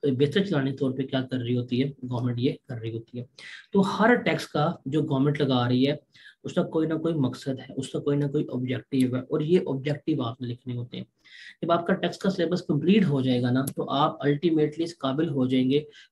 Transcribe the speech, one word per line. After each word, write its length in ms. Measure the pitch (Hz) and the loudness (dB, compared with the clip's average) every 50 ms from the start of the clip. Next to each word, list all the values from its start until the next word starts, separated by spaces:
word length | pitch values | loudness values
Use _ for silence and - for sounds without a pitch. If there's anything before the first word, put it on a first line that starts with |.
| - | 0
बेहतर 400 | 147 131 123 143 143 - 208 185 | 0 2 2 2 2 2 0 0
चलाने 240 | 196 180 147 135 135 | 2 0 0 0 -2
के 60 | 135 | -2
तौर 160 | - 143 131 123 | -2 -2 -2 -2
पे 120 | 131 135 | -2 -6
क्या 180 | 131 - 131 123 | -2 -2 -4 -4
कर 140 | 123 131 | -2 -4
रही 180 | 127 117 117 123 | -6 -2 -2 -2
होती 260 | 123 120 - 123 120 | -2 -2 -2 0 0
है? 140 | 139 147 143 _ - | 0 -2 -4 _ -8
government 340 | 123 123 120 117 123 120 120 | -6 -6 -4 -2 -2 -2 0
ये 200 | 123 143 156 - _ _ | 0 -2 -2 -2 _ _
कर 100 | 131 113 | -10 -8
रही 140 | 110 113 110 | -8 -8 -8
होती 260 | 113 - _ - 120 | -8 -12 _ -12 -14
है। 100 | 123 - _ - - - - - - _ - | -14 -14 _ -20 -20 -18 -18 -18 -20 _ 2
तो 80 | 202 | 2
हर 360 | 190 190 - - 208 226 247 | 2 2 2 2 4 6 6
tax 300 | - - 180 156 147 - | 4 4 0 -2 -2 -4
का 360 | - - 151 147 165 175 - _ 139 | -6 -2 0 0 0 -2 -4 _ -2
जो 140 | 135 156 143 | 0 0 0
government 380 | - 143 135 135 147 143 143 | 2 2 2 2 2 2 2
लगा 260 | 151 131 131 123 120 | 2 2 2 2 2
रही 180 | 123 127 123 131 | 2 4 4 4
है 160 | 139 151 - _ _ _ - - - - _ _ | 2 0 -2 _ _ _ -20 -20 -20 -20 _ _
उसका 180 | - - - 165 | -6 -2 -2 -2
कोई 240 | - - 165 160 | 0 0 -2 0
ना 100 | 156 160 | 0 -2
कोई 180 | 160 156 165 165 | -2 -2 -2 0
मकसद 460 | 156 135 123 127 - - 143 135 120 | 0 0 -2 -2 -6 -8 -8 -8 -8
है, 140 | - - - | -8 -12 -10
उसका 240 | - 139 - - 151 | -10 -10 -6 -6 -4
कोई 180 | 127 147 143 | -2 0 0
ना 120 | 143 143 143 | 0 0 0
कोई 160 | 139 147 139 | 0 -2 -2
objective 720 | - - 127 127 123 127 110 - _ - 135 131 120 120 | -2 -4 -6 -4 -4 -4 -6 -6 _ 2 2 2 2 2
है 60 | 127 123 | -2 -4
और 200 | - - 151 151 | -2 -2 -2 2
ये 180 | 151 175 190 | 4 2 2
objective 600 | 190 - 139 135 127 147 147 147 - - 156 139 127 | 2 0 -4 -4 -2 -4 -4 -4 -2 -2 -2 -2 -2
आपने 260 | 117 117 _ 127 120 | -6 -6 _ -8 -8
लिखने 260 | 120 120 _ 127 123 | -8 -10 _ -10 -8
होते 220 | 120 120 120 - | -8 -8 -10 -10
हैं। 100 | 123 - _ _ _ _ - - - - - - _ - | -12 -14 _ _ _ _ -20 -20 -20 -20 -20 -12 _ 0
जब 100 | 160 170 | 2 2
आपका 220 | 170 170 - 190 | 2 2 0 0
टैक्स 220 | 180 - 170 - | 0 0 -4 -4
का 140 | - - 196 | 0 -2 -2
syllabus 300 | 185 - 170 160 170 156 | 0 2 0 0 0 -2
complete 440 | - - - 147 147 165 196 220 196 | 0 0 -2 0 4 6 6 6 6
हो 180 | 156 143 135 127 | 4 2 2 2
जाएगा 280 | 131 127 123 123 123 | 2 2 2 2 2
ना 160 | 123 131 135 - - | 2 2 0 -2 -4
तो 60 | - - | -6 -6
आप 360 | - - 139 147 160 156 - - | -2 2 2 2 2 2 0 0
ultimately 640 | 143 147 143 - 175 160 156 151 147 151 - 165 | 0 0 2 2 2 4 4 2 2 0 -4 -6
इस 100 | 165 - | -6 -6
काबिल 340 | _ - 135 131 143 170 160 | _ -4 -2 0 0 0 0
हो 180 | 139 135 127 | 0 0 0
जाएंगे 400 | 123 131 131 127 131 135 147 151 - - - - _ | 2 2 2 2 4 2 2 0 -2 -16 -20 -20 _